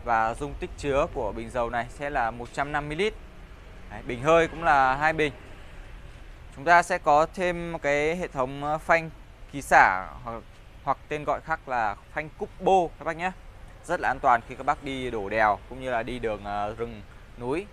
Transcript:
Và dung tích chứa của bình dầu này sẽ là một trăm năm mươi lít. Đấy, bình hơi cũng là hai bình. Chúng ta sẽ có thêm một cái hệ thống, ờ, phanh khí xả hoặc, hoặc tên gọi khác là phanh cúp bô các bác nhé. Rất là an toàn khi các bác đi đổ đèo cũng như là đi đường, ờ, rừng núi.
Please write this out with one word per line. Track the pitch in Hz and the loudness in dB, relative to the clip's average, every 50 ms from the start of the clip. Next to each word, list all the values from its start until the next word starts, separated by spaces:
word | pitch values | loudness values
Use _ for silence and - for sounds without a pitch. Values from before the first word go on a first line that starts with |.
| - | 0
Và | 123 117 113 110 113 117 | 2 2 4 4 2 0
dung | - 147 143 143 | -4 -6 -8 -6
tích | - 180 175 - - | -8 -8 -10 -8 -6
chứa | - 143 131 139 160 170 - | -2 0 2 2 2 0 -2
của | 147 117 101 | -4 -4 -4
bình | 101 117 117 113 | -6 -6 -10 -6
dầu | 107 123 120 117 | -2 -2 -2 0
này | 120 120 117 120 | -2 -4 -4 -4
sẽ | - - 147 143 | -8 -8 -8 -4
là | 147 139 120 113 | -2 0 -2 -2
một | 117 120 120 117 | -2 -6 -12 -8
trăm | - 151 139 143 | -4 -4 -4 -2
năm | 151 147 143 147 | -2 -4 -4 -4
mươi | 147 | -4
lít. | 151 202 220 - - - - - - - - - - - - - - - - | -2 -2 -2 -4 -6 -16 -16 -18 -18 -18 -18 -18 -18 -18 -18 -18 -16 -16 -14
Đấy, | 104 107 117 | -14 -12 -8
bình | 123 123 117 | -8 -6 0
hơi | 127 156 165 165 165 156 | 4 6 6 6 6 2
cũng | 143 156 170 | -2 -2 4
là | 165 147 139 135 131 131 | 4 6 6 6 4 4
hai | 139 151 160 | 2 2 0
bình. | 160 160 156 147 127 - - - - - - - - - - - - - - - - - - - - - - - - | 2 2 0 0 -2 -8 -16 -16 -16 -16 -16 -16 -16 -16 -14 -14 -16 -16 -16 -16 -16 -16 -16 -16 -16 -16 -18 -16 -14
Chúng | 131 139 | -4 4
ta | 160 175 175 | 8 8 8
sẽ | 175 - 190 175 | 8 4 -2 0
có | - 156 147 147 160 - - | 4 6 6 6 6 4 0
thêm | 196 185 180 175 175 170 170 | -2 0 0 0 -2 -4 -6
một | 170 160 | -6 -2
cái | - 143 143 147 147 156 165 | 0 2 2 4 2 2 0
hệ | 185 175 - | -2 -4 -6
thống, | - 143 127 131 139 143 143 | -2 -2 -2 -2 -2 -6 -2
ờ, | 147 151 156 | -2 -2 -2
phanh | - - 170 165 160 160 - - - - - - - - | 4 4 4 4 4 -2 -12 -16 -20 -20 -18 -18 -18 -12
khí | - 139 | -10 -10
xả | 131 - 180 160 131 107 92 92 92 80 69 - 123 | 2 6 8 10 10 10 6 2 -2 -8 -12 -12 -10
hoặc, | 117 117 113 104 - - - - - - - - | -10 -10 -10 -12 -16 -20 -20 -20 -20 -20 -8 -4
hoặc | 143 131 - - - | -4 -4 -4 -4 -8
tên | 151 151 147 | -8 -6 -2
gọi | 147 139 110 - | -4 -4 -4 -2
khác | 160 160 - - 131 | -6 -6 -6 -4 -4
là | 127 120 113 104 101 - - - | -2 0 0 0 -2 -6 -14 -10
phanh | - 151 151 156 - - | -8 -8 -8 -8 -8 -10
cúp | 208 202 - - | -10 -10 -8 -2
bô | 190 185 190 190 170 151 - - | 2 4 4 6 4 2 -4 -8
các | 143 | -6
bác | 156 165 | -6 -6
nhé. | 160 175 185 180 - - - - - - - - - - | -2 -4 -4 -4 -6 -16 -18 -18 -18 -18 -18 -18 -16 -6
Rất | - 170 170 | -4 -4 0
là | 127 104 | 0 0
an | 127 135 | 0 2
toàn | 143 135 120 113 - - | 4 4 4 4 2 -4
khi | 127 | -12
các | 113 131 | -4 -2
bác | 139 147 - 139 | -2 -2 -2 -4
đi | 139 135 131 127 123 | -6 -6 -4 -4 -4
đổ | 120 110 98 98 | -4 -4 -4 -2
đèo | 104 110 110 107 101 98 - - | 2 4 4 4 4 2 -4 -14
cũng | 123 131 | -12 -8
như | 131 131 | -4 -2
là | 123 117 | -2 -2
đi | 113 107 123 123 | -2 -4 -6 -4
đường, | 117 113 107 101 104 | -2 -4 -4 -4 -6
ờ, | 101 101 104 101 104 113 | -6 -4 -2 -2 -4 -4
rừng | 110 117 117 113 104 101 - - - - - - - | -6 -8 -8 -8 -14 -16 -18 -18 -20 -20 -18 -14 -8
núi. | 120 123 139 170 202 208 | -6 -4 -4 -4 -6 -10